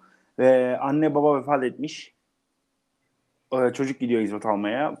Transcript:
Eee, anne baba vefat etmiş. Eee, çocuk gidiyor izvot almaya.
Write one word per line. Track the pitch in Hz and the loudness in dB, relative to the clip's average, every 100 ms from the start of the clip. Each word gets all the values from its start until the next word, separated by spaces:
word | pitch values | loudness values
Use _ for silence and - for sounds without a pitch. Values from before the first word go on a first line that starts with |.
| _ _ _ - | _ _ _ 2
Eee, | 131 131 127 127 | 4 4 2 -2
anne | 139 151 156 143 | -2 0 2 2
baba | 147 139 | 2 2
vefat | 131 143 | 0 -2
etmiş. | 123 120 151 - - _ _ _ _ _ _ _ _ _ _ _ _ _ _ | -2 -4 -10 -12 -18 _ _ _ _ _ _ _ _ _ _ _ _ _ _
Eee, | 131 123 | 0 0
çocuk | 123 135 135 | 0 -4 -4
gidiyor | 123 117 | -2 0
izvot | 104 104 107 | 0 -4 -2
almaya. | 101 104 123 151 - | -2 -2 -2 -4 -4